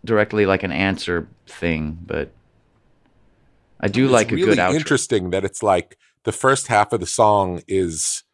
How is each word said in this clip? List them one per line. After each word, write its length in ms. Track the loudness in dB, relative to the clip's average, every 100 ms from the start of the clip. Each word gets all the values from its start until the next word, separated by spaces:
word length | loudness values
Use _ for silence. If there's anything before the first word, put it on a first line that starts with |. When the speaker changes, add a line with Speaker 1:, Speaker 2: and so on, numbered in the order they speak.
Speaker 1:
directly 420 | 0 0 2 2 2
like 160 | 2
an 100 | -2
answer 560 | -2 -2 -2 -4 -6 -6 _ _
thing, 520 | -6 -4 -2 -4 -10 -8
but 240 | -8 -8 _ _ _ _ _ _ _ _ _ _ _ _ _ _ _
I 100 | -4
do 160 | 0
Speaker 2:
It's 80 | 4
Speaker 1:
like 200 | 4 2
a 40 | 0
Speaker 2:
really 100 | 2
Speaker 1:
good 120 | 2
outro. 160 | 2
Speaker 2:
interesting 560 | 0 0 -2 0 -2 0
that 140 | -2
it's 180 | -4 -2
like 360 | 2 2 0 _ _ _
the 80 | -8
first 360 | 0 0 0 0
half 260 | 0 2
of 60 | -2
the 60 | -4
song 560 | 2 4 4 0 -4 -4
is 540 | -2 -2 -4 -6 -8 _